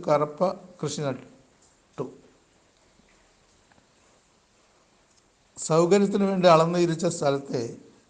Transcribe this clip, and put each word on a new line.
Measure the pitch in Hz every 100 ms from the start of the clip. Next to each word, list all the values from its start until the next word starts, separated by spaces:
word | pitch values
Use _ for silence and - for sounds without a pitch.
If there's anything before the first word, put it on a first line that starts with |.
കറപ്പ | 156 147 147 - 190 - -
കൃഷി | - 147 -
നട്ടു. | 143 123 - - _ _ _ _ _ - - - _ _ _ _ _ _ _ _ _ _ _ _ _ _ _ _ _ _ _ _ _ _ _ _ _ _ _ _ _ _ _ _ _ -
സൗകര്യത്തിനു | - 160 175 202 196 208
വേണ്ടി | 196 190 175
അളന്നു | 160 165 175
തിരിച്ച | 170 160 175
സ്ഥലത്തെ | 165 147 139 139 131 117 - - _ _